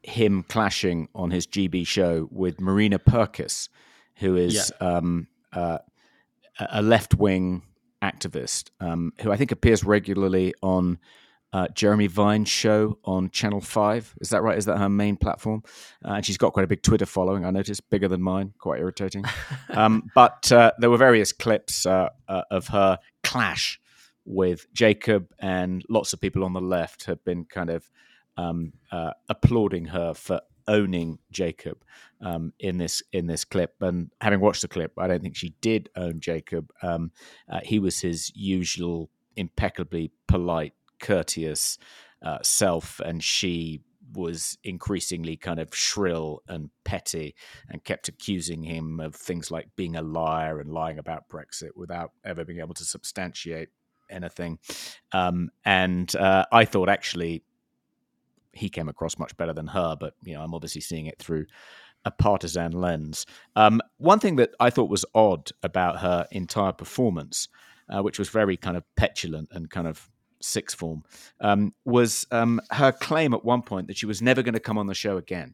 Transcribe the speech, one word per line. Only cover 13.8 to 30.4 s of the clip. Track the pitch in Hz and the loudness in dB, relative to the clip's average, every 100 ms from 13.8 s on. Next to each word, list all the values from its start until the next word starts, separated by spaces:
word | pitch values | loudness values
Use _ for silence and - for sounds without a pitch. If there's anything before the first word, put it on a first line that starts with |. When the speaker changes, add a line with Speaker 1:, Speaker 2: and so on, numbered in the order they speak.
| 104 113 110 - | 2 0 -6 -12
Speaker 1:
Is | - | -2
that | 113 | 0
right? | 110 95 | 2 0
Is | |
that | 104 92 | 0 0
her | 98 | 2
main | 101 104 98 | 2 0 0
platform? | - 85 110 110 - - - _ | -2 -2 -4 -4 -8 -20 -20 _
Uh, | - | -6
and | 101 | -4
she's | - 98 | -4 0
got | 120 | 2
quite | - | 2
a | 92 | 2
big | 101 | 2
Twitter | - 110 | 4 2
following, | 98 98 92 98 | 2 0 0 0
I | 92 | -2
noticed, | 95 98 101 _ | -2 -4 -8 _
bigger | 101 95 | 0 2
than | 90 | 0
mine, | 92 95 98 - | 0 -2 -4 -8
quite | - 65 | -6 -4
irritating. | 90 - 95 98 98 | -4 -6 -8 -6 -8
Speaker 2:
<laughs> | - - 131 - | -8 -10 -12 -6
Speaker 1:
Um, | 107 113 110 - | 4 6 4 6
but, | 135 120 - - | 8 8 6 8
uh, | 120 113 - | 10 10 8
there | 120 | 4
were | 120 | 8
various | 131 113 98 | 8 8 4
clips, | - 113 - - - | 0 0 0 0 -2
uh, | 90 92 90 _ - | 2 2 2 _ -6
uh, | 95 - | -6 -2
of | 98 - | -4 0
her | 104 95 90 _ _ | 4 4 2 _ _
clash | - 127 101 - - - _ _ _ _ | -4 0 0 0 -6 -6 _ _ _ _
with | - 95 92 87 - | -6 0 0 0 -6
Jacob, | - 113 101 - 104 87 _ | 4 4 4 2 0 0 _
and | 98 92 90 92 - | -4 -2 -2 -4 0
lots | 113 - | 0 0
of | - | -4
people | 98 98 | -4 -2
on | 92 | -4
the | 92 | -4
left | 92 90 80 - | -2 -2 -4 -8
have | - 85 | -10 -6
been | - 87 | -4 -6
kind | 80 95 85 | -6 -8 -6
of, | 82 _ _ _ _ _ - | -6 _ _ _ _ _ -8
um, | 87 85 80 - _ | -6 -4 -6 -12 _
uh, | 90 80 - - | -8 -8 -10 -10
applauding | 107 - 120 101 92 | 2 4 4 0 -2
her | 80 90 85 | -4 -4 -4
for | 78 - 92 | -6 -4 -4